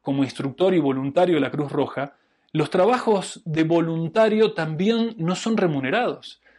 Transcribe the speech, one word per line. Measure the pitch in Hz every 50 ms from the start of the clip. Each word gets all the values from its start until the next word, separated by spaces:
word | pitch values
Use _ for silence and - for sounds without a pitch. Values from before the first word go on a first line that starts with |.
| -
como | 151 135 139 135
instructor | 123 - - 143 139 - - 180 190 185
y | 165
voluntario | 143 139 131 131 135 139 135 175 180 180 170
de | 151
la | 139 127
Cruz | - 151 147 139
Roja, | - 143 131 - - 131 139 143 _ _ _ _ _ _ _ _
los | - 156 151 -
trabajos | - 185 180 214 247 247 - 226 208 190 - - - - -
de | 170 151 160 160
voluntario | 160 170 170 165 165 165 165 165 160 - 220 220 214 214 214 220 208 214
también | 170 160 160 156 151 190 220 226 226 226 226 220 220
no | 160 170 185
son | - - 226 226 214
remunerados. | 190 170 147 135 131 127 165 233 247 185 139 - - - - _ _ _ _